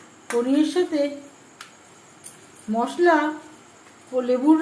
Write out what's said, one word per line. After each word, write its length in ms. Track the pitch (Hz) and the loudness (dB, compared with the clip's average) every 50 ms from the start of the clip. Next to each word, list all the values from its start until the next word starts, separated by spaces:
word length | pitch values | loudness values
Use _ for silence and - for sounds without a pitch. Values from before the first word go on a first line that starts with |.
| - - - - - - | -20 -20 -20 -20 -12 -4
পনিরের 380 | 240 240 247 262 277 294 311 - - | -4 -2 0 0 2 2 2 0 0
সাথে 260 | 359 359 - 339 285 285 285 - - - - - - - - - - - - - - - - - - - - - - - - - - - - - - - 214 220 | -2 -2 -2 -2 -2 -2 -4 -6 -12 -18 -20 -20 -20 -20 -20 -20 -20 -20 -20 -20 -20 -20 -20 -20 -20 -20 -20 -20 -16 -16 -16 -16 -16 -20 -20 -20 -18 -8 -6 -2
মশলা 420 | 233 254 269 - - 349 349 320 294 302 311 311 - - - - - - - - - - - - - - - 254 | -2 -2 -4 0 2 2 4 4 4 2 -2 -4 -8 -14 -20 -20 -20 -20 -20 -20 -20 -20 -20 -20 -20 -14 -6 -4
ও 20 | 247 240 247 | -4 0 0
লেবুর 280 | 254 247 269 302 320 320 | -2 2 4 4 4 4